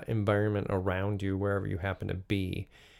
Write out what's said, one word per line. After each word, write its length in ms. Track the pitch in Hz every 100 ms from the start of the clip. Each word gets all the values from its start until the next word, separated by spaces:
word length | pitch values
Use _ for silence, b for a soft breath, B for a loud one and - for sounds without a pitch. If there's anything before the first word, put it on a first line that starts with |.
| -
environment 600 | 113 101 104 107 104 -
around 520 | 98 95 92 101 101
you, 160 | 95 95
wherever 280 | 101 101 101
you 120 | 98
happen 320 | 98 92 98
to 60 | 92
be. 520 | - 101 92 92 98 b b b